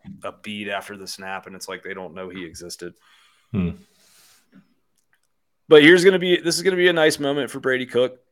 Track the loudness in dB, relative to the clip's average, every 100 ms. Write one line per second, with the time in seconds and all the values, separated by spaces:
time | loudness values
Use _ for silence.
0 | -20 -16 -16 -16 -14 -12 -8 -8 -10 -16
1 | -16 -14 -12 -12 -14 -18 -14 -14 -12 -14
2 | -14 -14 -14 -14 -16 -16 -18 -16 -16 _
3 | _ _ _ _ -10 -6 -6 -8 _ _
4 | _ _ _ _ _ -20 _ _ _ _
5 | _ _ _ _ _ _ 6 8 10 8
6 | 6 4 0 0 -2 -2 -2 2 2 4
7 | 2 0 -4 -4 -6 -6 -4 -4 -2 -2
8 | -2 -4 _